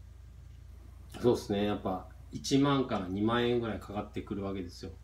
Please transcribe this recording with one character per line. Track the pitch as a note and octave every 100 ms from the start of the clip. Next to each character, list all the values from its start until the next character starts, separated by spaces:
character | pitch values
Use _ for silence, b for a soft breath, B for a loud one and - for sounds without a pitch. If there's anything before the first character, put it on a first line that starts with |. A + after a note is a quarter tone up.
| - - - - - - - - - - - -
あ、 |
そ | A#2+
う |
っ | A2+
す | -
ね。 | G2+
や | G#2
っ | G2
ぱ、 | G2+ F#2 - - -
一 | - - C3+
万 | C#3+ C#3 B2
か | G#2+
ら | F2+
二 | G2
万 | A2 A#2 A#2+
円 | A#2+
ぐ | A2+
ら |
い | G#2
か | -
か | G2+
っ | A#2+
て | -
く | - G2
る |
わ | G2
け | G2
で | F2
す | -
よ。 | F#2 E2+